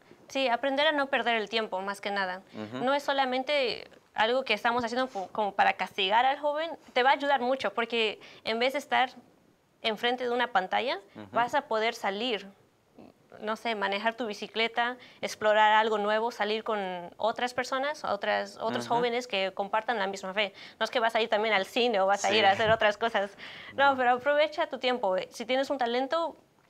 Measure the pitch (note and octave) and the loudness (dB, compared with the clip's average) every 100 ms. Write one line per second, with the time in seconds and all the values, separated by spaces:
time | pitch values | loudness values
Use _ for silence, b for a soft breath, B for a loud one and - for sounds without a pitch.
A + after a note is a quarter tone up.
0 | B B - C4+ C4 A#3 C#4 C4+ D#4 D4 | B B -10 -4 0 0 0 0 2 0
1 | C4+ C4 A#3 A3+ G3+ A3+ G#3+ F#3 G3 G3 | 0 0 0 -2 -2 -2 -2 -4 -6 -6
2 | G#3 G3+ F#3+ F#3 - A3 G#3+ B3 B3 C#4+ | -4 -2 -2 -6 -12 -12 -10 -4 0 0
3 | C#4+ C#4 C4 B3+ B3+ D4 B3 - - - | 0 0 0 -2 -2 0 -2 -4 -10 -20
4 | _ - A3 B3+ C4 G#3 A#3+ A#3+ A#3 A#3+ | _ 0 2 2 0 0 0 0 -2 -2
5 | C4 G3 F3+ - G3+ G3 G3 - F#3 - | -2 -4 -6 -2 -2 2 2 2 -4 -2
6 | F#3+ A3 B3+ C#4+ D4 D4 E4 D4 - C4 | 2 4 4 2 -2 -2 -4 -8 -4 2
7 | B3+ C#4+ C#4+ C4+ B3 C4 G#3+ A#3 A#3 A#3 | 4 4 2 0 0 0 -2 -2 -2 0
8 | A3 - B B - A3+ B3 C#4+ C4+ A#3+ | -2 -2 B B -4 0 0 -2 0 0
9 | B3+ - - _ _ _ _ _ A3+ G#3 | 0 -4 -20 _ _ _ _ _ -4 -2
10 | A#3+ B3 B3 A#3+ A#3+ G3 F#3 G#3 A#3 F4+ | -2 -2 -2 -2 0 0 0 0 -2 -4
11 | - - G2+ A3 B3 D4 C#4 A3 A3+ A3+ | -8 -16 -6 -2 0 0 0 0 -2 -2
12 | G#3 G3 B3 G3+ G3 - _ _ _ - | -4 -2 -2 -4 -6 -20 _ _ _ -20
13 | - _ _ - G#3+ A3 A#3 G#3+ G3 G3 | -20 _ _ -10 -6 -4 -4 -2 -2 0
14 | A3 A3 A#3 G#3 G#3 A3 A3+ A3+ A#3+ B3 | 0 -2 -4 -6 -6 -2 -2 0 -2 -4
15 | B B G3+ - G#3+ G#3+ G#3+ G#3+ A3 G#3+ | B B -8 0 2 6 6 6 4 2
16 | G#3 G#3+ A#3 A#3+ G#3+ A3 A3+ G#3+ F#3+ F3+ | 2 0 0 -2 -2 -2 -2 -2 -2 -6
17 | F3 - G#3+ A#3 B3 B3 B3 C4 C#4+ D4+ | -10 -4 -2 0 -2 -2 -4 -2 -4 -4
18 | - G#3 G#3 G3+ G3+ G#3 A3+ A#3+ A#3+ A#3+ | -4 -2 0 -2 -2 -6 -4 -4 0 0
19 | A#3+ A#3+ A#3+ G3 F#3+ F#3 G3+ A3 A3 A#3 | 0 -2 -2 -2 -2 -4 -2 -2 -2 -2
20 | G3 G3 F#3+ F#3+ G3+ B B - A3 C4 | -2 -4 -6 -2 -4 B B -6 -2 0
21 | A3+ A3+ A3+ G#3 A3 G3+ F#3+ C4 A#3+ G3+ | 2 2 2 2 2 2 2 0 2 4
22 | F#3+ G3 G3 G#3 G3+ G3+ A3 A3 G#3+ G#3 | 2 2 2 4 4 4 4 4 4 2
23 | A3+ G#3 G3+ - B B B G#3 C#4 C4 | 0 0 -2 -6 B B B 2 4 4
24 | B3 B3 C4 D4 D4+ D4+ D#4 B3 B3 B3 | 4 2 2 2 2 0 -4 -2 -2 0
25 | G3+ F#3 - - A3+ C4 C#4 C#4 A#3+ A#3+ | 0 0 -2 -8 -2 0 0 -2 0 0
26 | C4+ E4 D#4+ - _ _ _ | 0 0 -2 -6 _ _ _